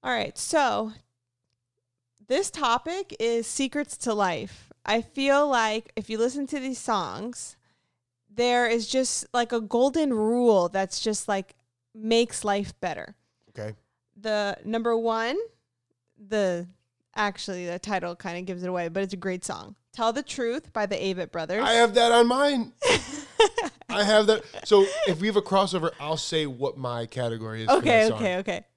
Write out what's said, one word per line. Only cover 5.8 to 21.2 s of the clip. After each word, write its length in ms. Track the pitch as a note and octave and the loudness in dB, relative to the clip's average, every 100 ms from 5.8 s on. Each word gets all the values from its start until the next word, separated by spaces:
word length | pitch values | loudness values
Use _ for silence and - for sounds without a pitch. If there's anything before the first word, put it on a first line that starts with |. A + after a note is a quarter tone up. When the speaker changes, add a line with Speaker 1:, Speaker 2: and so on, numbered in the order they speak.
| - | -6
Speaker 1:
if 140 | - G3+ | -10 -8
you 80 | A3 | -2
listen 300 | A#3+ C4+ C#4 | -2 -2 -6
to 120 | D4 | -6
these 200 | C4 B3+ | -6 -8
songs, 800 | - G#3+ D#3+ G2 G#3+ A#3+ - - _ _ _ _ _ _ _ | -2 -2 -2 -6 -8 -10 -16 -18 _ _ _ _ _ _ _
there 320 | G#3 A#3+ B3 A#3+ | -2 0 2 2
is 220 | A#3 G#3+ | 0 0
just, 380 | C4 B3+ - - | -2 0 -4 -4
like, 180 | B3 A#3 | -2 -2
a 80 | A#3 | -2
golden 540 | G#3+ A#3+ C4 D4 D4+ | -2 2 2 2 0
rule 560 | A3+ G#3+ A#3+ A#3+ G3+ F3 | 0 0 2 4 4 2
that's 300 | G3 F#3+ - | -2 -4 -4
just, 280 | A3+ G#3+ - | -4 -4 -2
like, 260 | G3 F#3+ _ _ _ _ A3 | -4 -4 _ _ _ _ -10
makes 460 | A3 A3+ A#3+ - | 0 2 2 -2
life 300 | G#3 G3+ G3+ - | -2 -2 -2 -6
better. 340 | F3+ D#3 - - _ _ _ | -6 -6 -12 -18 _ _ _
Speaker 2:
Okay. 260 | - G#2+ A2 _ _ _ - | -10 -10 -10 _ _ _ -12
Speaker 1:
The 360 | G#3+ G#3+ G3+ G3 | -4 -2 -2 -4
number 320 | - A3+ A#3 A3+ | -4 -2 0 0
one, 380 | A3+ A3 A3+ D#4+ A4+ _ _ _ _ _ _ _ | 0 -2 -2 -4 -6 _ _ _ _ _ _ _
the, 480 | G3+ G#3+ G3 F3 F3 _ _ _ _ | -4 0 0 -2 -6 _ _ _ _
actually, 520 | - G#3 F#3+ - F3+ F3 | -4 -4 -4 -8 -8 -6
the 120 | F3 | -8
title 380 | - G3 F3 F3 | -4 -4 -4 -8
kinda 260 | F#3+ F3 | -8 -8
gives 220 | F#3 F3+ | -8 -8
it 40 | F3+ | -4
away, 200 | F3+ E3+ | -4 -4
but 160 | F3 | -4
it's 100 | G3 | -4
a 20 | F#3+ | -4
great 280 | F#3+ F#3 | -6 -6
song. 320 | - - - G3+ _ | -6 -10 -12 -20 _
Tell 200 | - A3+ | -2 0
the 120 | A#3 | 0
Truth 480 | C#4+ - A#3 B3+ - | -6 -4 -2 -2 -6
by 140 | - G3+ | -4 -4
the 100 | G3+ | -2
Avett 340 | F#3+ F#3 | -4 -4